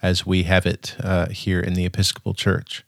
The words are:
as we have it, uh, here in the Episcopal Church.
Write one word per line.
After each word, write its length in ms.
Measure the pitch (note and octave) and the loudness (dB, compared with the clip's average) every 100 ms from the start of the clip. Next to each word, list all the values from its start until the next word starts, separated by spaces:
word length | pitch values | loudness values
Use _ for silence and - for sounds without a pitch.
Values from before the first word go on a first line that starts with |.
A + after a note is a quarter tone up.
as 240 | F#2 F2 - | 0 0 2
we 180 | F#2 | 2
have 220 | F2 F#2 F2 | 4 4 2
it, 300 | - - - | -4 -8 -8
uh, 300 | F#2+ F2+ F2 | -2 0 0
here 300 | - - F2+ | -4 -2 0
in 140 | - | 0
the 120 | F2+ F2+ | 0 0
Episcopal 480 | - F#2 - - | 0 0 0 -6
Church. 500 | G2+ G2+ F#2 - - | -2 0 0 -4 -16